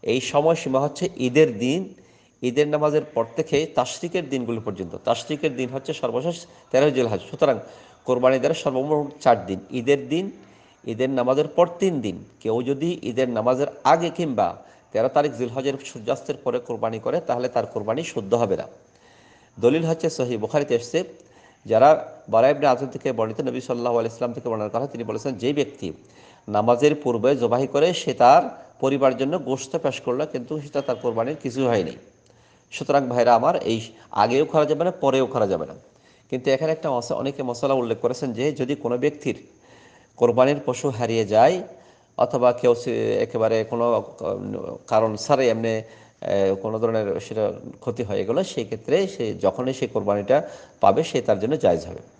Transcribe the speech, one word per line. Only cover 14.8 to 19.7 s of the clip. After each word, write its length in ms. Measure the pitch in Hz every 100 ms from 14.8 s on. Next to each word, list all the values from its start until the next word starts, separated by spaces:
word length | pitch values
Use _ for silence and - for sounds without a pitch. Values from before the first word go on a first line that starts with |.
| _
তেরো 160 | 107 120
তারিখ 240 | 151 147
জিলহজের 420 | 117 120 120 135 135 -
সূর্যাস্তের 500 | - 107 135 - 143
পরে 160 | - 123
কোরবানি 400 | - 113 113 113
করে, 220 | 117 151
তাহলে 280 | 165 120 127
তার 160 | 123 113
কোরবানি 380 | 117 104 117
শুদ্ধ 300 | 170 - 98
হবে 240 | 117 113 90
না। 100 | - - _ _ _ _ _ _ _ -
দলিল 260 | 117